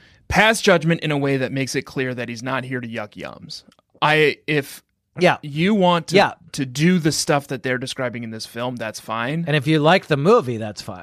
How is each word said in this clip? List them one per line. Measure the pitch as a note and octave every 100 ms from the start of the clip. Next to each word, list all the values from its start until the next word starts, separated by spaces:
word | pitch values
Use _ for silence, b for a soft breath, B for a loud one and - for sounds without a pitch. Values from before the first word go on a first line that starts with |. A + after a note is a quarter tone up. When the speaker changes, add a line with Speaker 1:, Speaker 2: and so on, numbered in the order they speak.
| b b b
Speaker 1:
pass | - G#3+ A3+
judgment | - F3 D#3 E3+
in | D#3
a | D3
way | C#3 C3+
that | B2+
makes | C3+ C3
it | C#3
clear | - - C3
that | B2 A#2
he's | A#2
not | B2+ C3
here | C3 B2+
to | A#2
yuck | A2+ G#2+
yums. | - D2 - - - - _ _ -
I, | D3 D#3 D3+ - -
if | D3+ C3 - _ _ _ -
Speaker 2:
Yeah. | F3 C3+
Speaker 1:
you | D3+ C#3+ F3+
want | G#3+ F3+ E3+ -
to, | E3+
Speaker 2:
Yeah. | D#3 - -
Speaker 1:
to | - C3+
do | B2 E3 F#3
the | D3+
stuff | - - D3 C#3+
that | C3+
they're | C3 B2+
describing | B2+ - B2+ A#2
in | A#2
this | A2
film, | - A#2 B2 B2
that's | A2 G#2+
fine. | - A2 A#2+ D#3+ E3+
Speaker 2:
And | D3+
if | C3+
you | D#3
like | D3 F#3 -
the | C#3
movie, | D3+ A#3 C3 A#2
that's | G#2+ G#2
fine. | - F#2